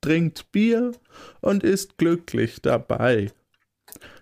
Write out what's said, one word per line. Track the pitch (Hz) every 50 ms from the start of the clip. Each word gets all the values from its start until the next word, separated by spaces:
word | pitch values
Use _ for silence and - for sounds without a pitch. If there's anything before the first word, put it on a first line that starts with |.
trinkt | - 131 160 165 170 156 - - - _
Bier | - 202 214 233 233 226 247 247 240 - _ _ _ - - - - -
und | - - 202 202 -
ist | - 196 196 - - _ _
glücklich | 165 165 170 170 175 - - 113 113 113 - -
dabei. | - 135 131 113 127 _ 113 113 113 123 123 110 101 101 - _ _ _ _ _ _ _ _ _ _ - - - - - - -